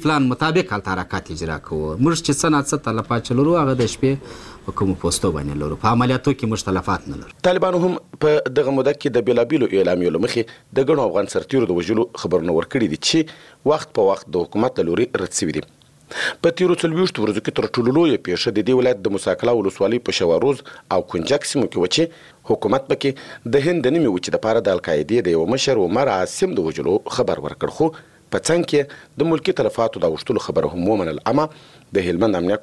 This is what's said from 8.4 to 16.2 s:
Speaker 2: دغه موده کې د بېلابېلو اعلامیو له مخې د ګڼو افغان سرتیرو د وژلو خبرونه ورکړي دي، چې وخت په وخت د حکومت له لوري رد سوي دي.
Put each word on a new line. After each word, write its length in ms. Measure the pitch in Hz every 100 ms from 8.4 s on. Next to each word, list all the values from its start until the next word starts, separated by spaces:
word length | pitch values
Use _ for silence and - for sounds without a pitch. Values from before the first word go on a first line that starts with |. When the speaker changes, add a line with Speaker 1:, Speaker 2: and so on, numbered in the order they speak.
| - 135
Speaker 2:
دغه 160 | 135 135
موده 160 | 131
کې 140 | 143 143 120
د 100 | 117
بېلابېلو 400 | 120 117 151 113
اعلامیو 400 | 95 87 90 87
له 80 | 80
مخې 180 | 117 120 113 - _ -
د 100 | 135
ګڼو 120 | 147 110
افغان 180 | 90 98
سرتیرو 320 | 95 - 135 104
د 100 | 87
وژلو 280 | 85 120 - -
خبرونه 340 | 87 82 85 82
ورکړي 300 | - - -
دي، 40 | 78 -
چې 100 | 160 156 - - - 135
وخت 200 | 156 - -
په 80 | 98
وخت 200 | 95 - 87
د 100 | 85
حکومت 320 | 104 123 -
له 100 | 85
لوري 200 | 87 123 -
رد 140 | 90 -
سوي 160 | 82 76
دي. 80 | - _ _ _ - -